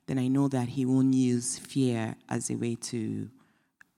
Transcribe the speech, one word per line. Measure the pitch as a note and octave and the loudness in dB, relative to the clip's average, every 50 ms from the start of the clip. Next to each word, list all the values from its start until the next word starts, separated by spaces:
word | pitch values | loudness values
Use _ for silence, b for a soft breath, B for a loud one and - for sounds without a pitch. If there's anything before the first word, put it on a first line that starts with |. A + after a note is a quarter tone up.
| B - | B -6
then | - C3 | -4 -2
I | B2+ B2+ | 0 2
know | C3 C#3 C#3 C#3 | 2 2 2 2
that | C3 B2+ A#2+ A#2+ | 2 0 -2 -2
he | A#2+ C3+ C3 | -2 -2 0
won't | B2 C3 C3 C3 C3 C3 | 2 4 4 4 4 4
use | C3 C3 B2 B2 A#2+ A#2+ - - - | 4 4 4 2 0 0 -4 -6 -6
fear | - - - C#3+ C3+ B2+ A#2+ A2+ A2 A2+ A#2 - _ - | -10 -6 -2 0 2 2 2 0 -2 -4 -6 -10 _ -4
as | A#2+ A#2+ A#2 - | -4 -4 -2 -4
a | B2 | -4
way | A2+ A#2 A#2+ A#2 | -2 -2 -2 -4
to | A#2 - - - A#2+ A2 A2 G#2+ G#2+ G#2+ G#2+ - b b b b b b b b _ - _ _ | -4 -6 -6 -6 -4 -4 -4 -4 -6 -6 -8 -12 b b b b b b b b _ -20 _ _